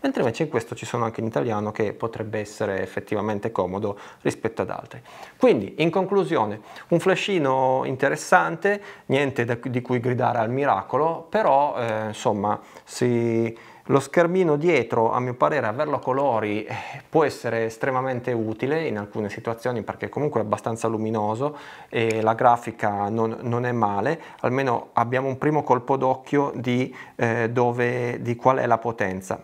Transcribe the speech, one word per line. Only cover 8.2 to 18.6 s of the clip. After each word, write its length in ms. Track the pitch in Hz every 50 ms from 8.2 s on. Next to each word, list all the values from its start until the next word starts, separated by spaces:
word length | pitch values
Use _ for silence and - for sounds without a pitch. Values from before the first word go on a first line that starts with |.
| - - - 180 170 165 165 165 - 202 202 202 202 - - - -
niente 400 | _ 131 135 147 135 123 - 120
da, 120 | 117 123 117
di 200 | - 135 120 127
cui 180 | 123 - 127 123
gridare 400 | 113 127 127 120 127 120 117 120
al 100 | 113 113
miracolo, 760 | 123 135 143 139 110 95 95 - - 127 151 160 165 135 123 -
però, 460 | - 208 220 170 135 135 143 147 - -
eh, 280 | 120 117 110 110 110 110
insomma, 500 | 107 - - 127 107 104 98 104 104 - - - - - -
si... 720 | - - - 127 123 120 120 117 117 113 113 117 113 113 - - - - - - -
lo 120 | 135 139
schermino 560 | 135 - - 175 170 170 180 190 185 165 147
dietro, 560 | 147 147 180 165 135 113 - - 120 113 117
a 80 | 110 120
mio 140 | 123 123 120
parere, 340 | 123 151 151 156 143 120 107
averlo 300 | 107 127 151 151 143 123
a 20 |
colori, 640 | - - 127 131 139 139 120 110 107 104 104 107 104
eh, 120 | - 117 113 - - - - - -
può 160 | - 156 156
essere 400 | 135 - - - 123 113 117 113
estremamente 680 | 113 113 - - 139 131 127 131 131 131 120 120 127
utile 560 | 123 113 110 110 110 -